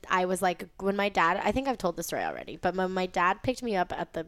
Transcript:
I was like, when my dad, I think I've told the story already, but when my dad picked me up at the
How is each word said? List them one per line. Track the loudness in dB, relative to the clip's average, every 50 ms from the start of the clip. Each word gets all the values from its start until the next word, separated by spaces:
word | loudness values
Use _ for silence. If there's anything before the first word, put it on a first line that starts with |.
| -2
I | 0 2 2 2
was | 2 2 2 2
like, | 0 0 -2 -6 -14 -10 -4
when | -2 0 2
my | 2 0 2
dad, | 4 4 4 4 4 2 2
I | 0
think | 0 2 0
I've | 0 0 0
told | 0 -2 -2
the | -2 -4
story | -4 -2 -2 -2
already, | -2 -4 -6 -8 -10 -8
but | -4 -2 -2 0
when | 0 0 0
my | 0 -2 -2
dad | -2 0 2 2 2 2 0
picked | -2 -4 -4 -2 -2
me | -2 0
up | 0 0 0
at | -2 -4 -6 -6 -6
the | -8 -8